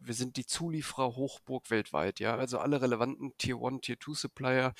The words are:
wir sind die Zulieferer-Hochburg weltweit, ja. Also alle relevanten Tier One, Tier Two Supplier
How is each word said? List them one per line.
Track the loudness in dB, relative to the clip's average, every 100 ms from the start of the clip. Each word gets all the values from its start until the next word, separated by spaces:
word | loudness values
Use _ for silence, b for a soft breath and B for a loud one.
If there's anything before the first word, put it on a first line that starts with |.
wir | -4
sind | -2 -2 -4
die | -2
Zulieferer-Hochburg | -2 0 -2 -2 0 0 2 -2 -4 -6 -6 2
weltweit, | 0 2 2 0 0
ja. | 0 0
Also | 0 0
alle | 2 4
relevanten | 4 2 0 -2 -8 -4
Tier | -4 -2
One, | -4 -4
Tier | -6 -8
Two | -8 -6
Supplier | -6 -2 2 4 4 0